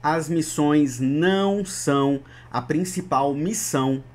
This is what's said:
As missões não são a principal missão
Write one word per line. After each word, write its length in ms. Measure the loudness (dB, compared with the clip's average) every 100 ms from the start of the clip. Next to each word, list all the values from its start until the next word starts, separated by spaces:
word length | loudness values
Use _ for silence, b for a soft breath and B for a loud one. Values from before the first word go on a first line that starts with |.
As 260 | 0 -2 0
missões 720 | -2 -2 0 4 4 2 0
não 640 | 0 2 2 2 2 0
são 560 | -4 -4 0 2 2 0 B B B
a 100 | -6
principal 720 | -2 -2 -2 -6 -2 0 0
missão 680 | 0 -2 -4 -2 0 0 -2 -6